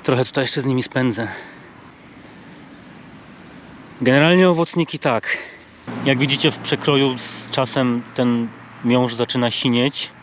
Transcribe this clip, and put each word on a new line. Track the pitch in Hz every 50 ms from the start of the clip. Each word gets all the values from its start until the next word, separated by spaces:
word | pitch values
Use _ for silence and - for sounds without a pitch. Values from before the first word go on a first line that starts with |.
| -
Trochę | - 135 123 131
tutaj | - - 147 135
jeszcze | 120 - 147
z | 127
nimi | 135 131 127 123
spędzę. | - - 135 127 127 107 104 113 101 - - - - - - - - - - - - - - - - - - - - - - - - - - - - - - - - - - - - - - - - - - - - - - - - - - - - - -
Generalnie | 123 120 131 139 147 165 180 185 185 180
owocniki | 175 160 170 - - 175 165 - - 151
tak. | - 147 120 107 - - - - - - - - - - - - - - - - -
Jak | 139 135
widzicie, | 123 139 135 139 135 - 156
w | -
przekroju | - - - 151 143 - - 143 139 139 135 127
z | 123 - - - - - -
czasem | - - 131 120 - 143 131 123 120 120 117 - -
ten | - 123 123 120 117 117 113 - - - - - - -
miąższ | 120 120 123 127 123 117
zaczyna | 117 120 - - 127 120 120
sinieć. | - - - 135 120 120 123 143 - - - - - -